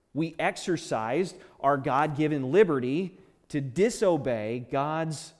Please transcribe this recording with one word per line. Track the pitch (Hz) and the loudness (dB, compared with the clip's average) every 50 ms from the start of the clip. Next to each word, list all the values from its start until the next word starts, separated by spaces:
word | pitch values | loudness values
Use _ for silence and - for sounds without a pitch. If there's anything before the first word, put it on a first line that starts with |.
| _ _ - | _ _ -4
We | 143 165 165 - - | -2 -2 -2 -2 -2
exercised | 160 190 185 - - 190 165 151 - - 143 113 110 113 131 165 196 175 - - - - - - | -2 -2 -2 -4 -2 -2 -2 -2 -2 -4 -4 -2 -2 0 0 -2 -2 -2 -6 -14 -20 -20 -10 0
our | - 139 143 | 2 2 2
God-given | 135 135 147 127 139 156 156 139 139 156 147 151 139 131 127 | 2 0 0 2 2 2 0 0 0 0 0 0 -2 -2 4
liberty | 151 202 220 175 143 131 123 127 139 175 190 170 - - - - _ _ _ - | 6 6 6 6 4 0 0 0 0 -2 -2 -4 -8 -14 -20 -20 _ _ _ -6
to | - 147 | -6 -4
disobey | 139 131 117 165 202 247 233 - 208 185 170 147 117 131 117 107 107 110 120 127 123 - | -4 -2 0 2 2 2 2 2 2 2 2 2 0 -2 -2 -2 -2 -4 -4 -6 -6 -4
God's | 143 135 143 151 156 160 165 160 151 - - - - _ | -2 -2 -2 -2 -2 -2 -2 -4 -6 -8 -10 -16 -20 _